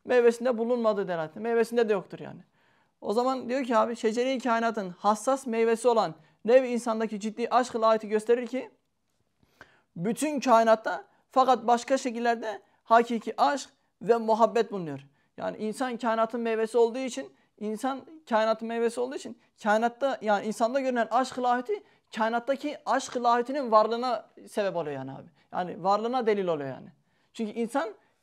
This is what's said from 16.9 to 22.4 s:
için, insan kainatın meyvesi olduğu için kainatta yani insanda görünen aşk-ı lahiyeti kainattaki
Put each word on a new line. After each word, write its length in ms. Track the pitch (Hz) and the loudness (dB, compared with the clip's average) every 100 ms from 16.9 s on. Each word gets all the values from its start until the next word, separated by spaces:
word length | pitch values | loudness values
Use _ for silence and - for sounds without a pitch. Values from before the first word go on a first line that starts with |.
| 240 | 2
için, 340 | 262 254 214 _ _ _ | -6 -8 -12 _ _ _
insan 420 | 208 214 262 269 - 320 - | -8 -4 -4 -6 -12 -20 -2
kainatın 380 | 220 220 220 226 | 0 2 0 -4
meyvesi 320 | 233 233 226 | -2 -2 -2
olduğu 160 | 247 285 | -6 -6
için 220 | 240 226 _ _ | -12 -18 _ _
kainatta 540 | 220 214 233 233 269 247 | 0 2 2 0 -4 -2
yani 240 | 208 202 208 | 0 0 0
insanda 340 | 208 233 269 | -2 0 0
görünen 280 | 262 247 226 | 0 0 0
aşk-ı 320 | 233 254 262 | 0 0 -2
lahiyeti 400 | 247 247 254 208 - _ _ - | 0 0 -2 -6 -6 _ _ -2
kainattaki 600 | 226 233 | -2 0